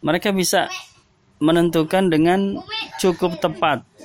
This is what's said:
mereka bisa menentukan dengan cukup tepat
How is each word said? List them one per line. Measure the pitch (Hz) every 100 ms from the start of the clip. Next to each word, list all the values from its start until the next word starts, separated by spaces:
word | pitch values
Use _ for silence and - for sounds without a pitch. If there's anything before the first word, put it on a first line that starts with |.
mereka | 143 170 214
bisa | 190 175 190 156 - - _ _ _ _ _
menentukan | 151 165 170 165 156 190 190
dengan | 160 165 185 196 196 - 427 - -
cukup | 190 175 180 175
tepat | 180 160 165 135 - _